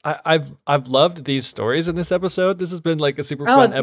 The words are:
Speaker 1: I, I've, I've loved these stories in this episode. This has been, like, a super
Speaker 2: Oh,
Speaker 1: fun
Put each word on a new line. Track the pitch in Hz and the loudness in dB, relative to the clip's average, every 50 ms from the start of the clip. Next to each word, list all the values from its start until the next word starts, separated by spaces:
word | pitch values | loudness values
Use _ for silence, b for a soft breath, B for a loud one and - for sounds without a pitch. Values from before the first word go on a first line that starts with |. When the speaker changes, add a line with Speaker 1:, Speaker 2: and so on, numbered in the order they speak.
| - | -6
Speaker 1:
I, | 151 151 - - | -6 -6 -2 2
I've, | 165 160 160 143 139 - - _ - | 2 2 2 2 -2 -14 -8 _ 0
I've | 143 143 127 | 0 0 2
loved | 127 127 131 151 175 175 165 135 | 2 4 4 4 4 2 -2 -4
these | 147 135 135 123 | -2 -2 -2 -2
stories | - - - 104 110 127 160 165 175 | -4 -4 -2 -2 0 0 0 0 -2
in | 165 | -2
this | 175 170 - | -4 -2 -2
episode. | 185 180 185 180 - 185 185 185 196 180 | -2 -2 -2 -2 0 0 2 2 0 0
This | 185 170 | -4 -8
has | 180 170 | -6 -4
been, | 160 170 165 151 | -2 -2 0 2
like, | 151 143 139 151 | 0 0 0 -2
a | 135 | -4
super | - 147 135 143 - | -6 -6 -2 0 2
Speaker 2:
Oh, | - | 2
Speaker 1:
fun | 185 254 - - 135 | 2 2 2 0 2